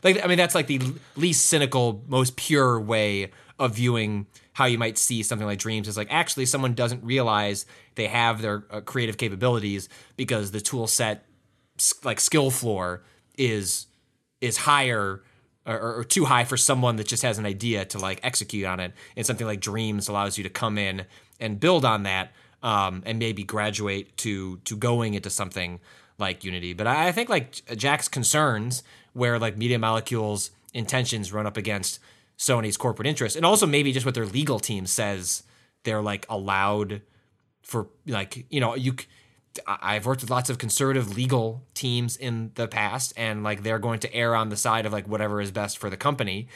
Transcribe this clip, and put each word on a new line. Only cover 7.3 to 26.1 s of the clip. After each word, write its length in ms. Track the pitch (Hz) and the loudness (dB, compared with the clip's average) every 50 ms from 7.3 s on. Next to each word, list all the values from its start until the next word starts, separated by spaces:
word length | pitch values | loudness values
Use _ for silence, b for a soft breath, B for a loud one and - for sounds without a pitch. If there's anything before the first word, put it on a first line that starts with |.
| 107 104 104 101 101 98 - - B B B B B | 2 2 2 0 -2 -4 -8 -10 B B B B B
they 120 | - 110 101 | -4 -2 0
have 340 | 110 120 117 117 117 107 | 2 2 4 4 2 2
their, 220 | 110 107 104 104 104 - | 0 -2 -2 -4 -6 -8
uh, 80 | 101 107 | -12 -12
creative 380 | 110 - - 131 120 113 101 - | -8 -6 -2 -2 -2 -2 -2 -2
capabilities 720 | 120 107 98 92 123 127 123 113 104 101 101 98 95 - B B B B B | -2 -4 -2 0 2 2 2 2 0 -2 -4 -4 -6 -10 B B B B B
because 360 | B 131 123 127 110 104 98 | B -4 -2 -2 -2 -2 -2
the 100 | 98 107 | -4 -4
tool 260 | 104 - 143 123 113 110 | -4 -4 -4 -2 -2 0
set, 380 | - - 120 107 107 - - _ _ _ _ _ _ _ _ _ _ - | 0 0 0 0 -2 -4 -8 _ _ _ _ _ _ _ _ _ _ -2
s-, 160 | - - - - - | 0 0 0 0 -2
like, 160 | 143 139 - | -4 0 0
skill 280 | - - - 156 139 135 | 2 2 4 4 4 4
floor 540 | 123 - 123 117 104 92 90 90 90 90 b b b b b b _ - | 2 0 0 0 0 0 -2 -2 -4 -6 b b b b b b _ 0
is, 500 | 131 120 110 104 101 92 - - - - _ _ _ _ _ _ _ _ _ _ | 0 0 0 0 -2 -2 -2 -4 -6 -10 _ _ _ _ _ _ _ _ _ _
is 160 | 127 120 - - | -4 -2 -2 2
higher 640 | - 151 147 143 135 127 120 107 101 98 95 95 b b b b b b b _ - | 4 6 6 6 6 4 2 2 0 -2 -4 -6 b b b b b b b _ -8
or, 120 | 117 113 110 | -6 -4 -4
or, 180 | 107 117 113 | -4 -4 -4
or 80 | 120 113 | -4 -2
too 200 | - - 196 156 | 0 2 4 4
high 200 | 131 131 120 120 | 6 6 6 4
for 100 | 120 131 120 | 4 2 2
someone 380 | - - 139 127 127 123 117 | 2 4 4 4 4 2 2
that 120 | 110 107 - | 0 -2 -4
just 160 | 117 - - | -2 0 0
has 140 | 123 107 107 | 0 0 0
an 80 | 107 | -2
idea 380 | 104 98 98 113 120 110 101 95 | -4 -4 -2 -2 0 0 0 -2
to, 120 | 95 - 101 | -4 -6 -4
like, 220 | 95 95 95 - - | -4 -4 -4 -4 -4
execute 420 | 127 127 - 107 - - 101 95 | -2 -2 -2 -2 -4 -4 -4 -2
on 140 | 92 92 92 | -2 -2 -4
it. 140 | 90 90 - B B B B 123 | -4 -6 -8 B B B B -4
And 80 | 110 | -2
something 220 | - 120 104 117 110 | -2 -2 -2 -2 -4
like 120 | 104 98 | -4 -4
Dreams 480 | - 107 101 110 113 110 104 104 101 - | -4 -4 -2 -2 -2 0 -2 -2 -2 -2
allows 300 | 104 101 101 101 - 107 | -2 -2 -2 -2 -2 -4
you 60 | 95 | -6
to 40 | 92 | -6
come 280 | - - 120 110 104 104 | -4 -2 -2 -2 0 0
in 280 | 101 95 95 95 95 - b b b b b b | 0 -2 -2 -4 -8 -12 b b b b b b
and 200 | 117 110 104 101 | -6 -6 -2 2
build 240 | 147 170 185 165 131 | 4 4 6 6 4
on 200 | 123 110 107 98 | 4 2 2 0
that, 280 | 98 95 95 92 - b b b b b b - | 0 0 -2 -2 -4 b b b b b b -2
um, 400 | 120 110 101 98 95 92 92 92 | 2 2 2 2 2 0 -4 -6
and 140 | 113 113 113 | -4 -4 -2
maybe 240 | 117 113 110 101 101 | -2 -2 -4 -4 -6
graduate 720 | 98 107 107 104 107 101 104 104 101 98 101 101 - _ - | -4 -2 -2 0 0 -2 -2 -2 -2 -2 -4 -6 -8 _ -6
to, 400 | - 113 101 95 95 92 92 90 | -4 -4 -4 -4 -4 -6 -10 -10
to 200 | - - 113 104 | -10 -10 -6 -2
going 380 | 117 120 120 117 117 110 104 | 0 2 2 2 0 0 -2
into 140 | 98 - 98 | -4 -4 -4
something 500 | - - 101 90 - 98 90 87 87 87 b b b b b b | -4 -4 -4 -6 -6 -6 -6 -6 -6 -10 b b b b b b